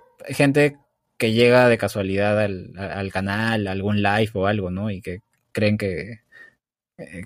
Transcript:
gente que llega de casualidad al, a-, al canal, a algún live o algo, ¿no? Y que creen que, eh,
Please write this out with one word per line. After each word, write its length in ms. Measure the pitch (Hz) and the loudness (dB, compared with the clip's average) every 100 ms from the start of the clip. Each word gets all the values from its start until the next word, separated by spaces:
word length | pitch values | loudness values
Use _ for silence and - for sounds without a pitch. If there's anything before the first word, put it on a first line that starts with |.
| _ - - | _ -20 -8
gente 500 | 135 143 143 143 143 _ _ _ - | 0 2 4 2 0 _ _ _ -4
que 160 | 113 | 0
llega 360 | 113 120 123 123 | 4 6 8 6
de 80 | 113 | 4
casualidad 600 | 101 107 98 98 104 104 | 0 -2 -2 0 2 2
al, 340 | 101 92 - 87 | 0 -4 -12 -12
a-, 220 | 98 95 | -10 -6
al 120 | 98 | -6
canal, 560 | 95 98 104 113 113 98 | -4 -2 -2 0 -2 -2
a 40 | |
algún 300 | 95 101 104 | -4 -2 0
live 300 | 101 104 110 | 2 2 0
o 140 | 101 95 | 0 0
algo, 240 | 107 90 | 0 -2
¿no? 180 | 92 107 | -6 -6
Y 100 | 92 | -8
que 180 | 90 90 - _ _ | -10 -12 -14 _ _
creen 260 | - 107 104 | -2 0 2
que, 440 | 101 82 101 117 _ - - _ _ _ _ - | -2 -4 -8 -14 _ -20 -20 _ _ _ _ -20
eh, 280 | - 90 | -16 -14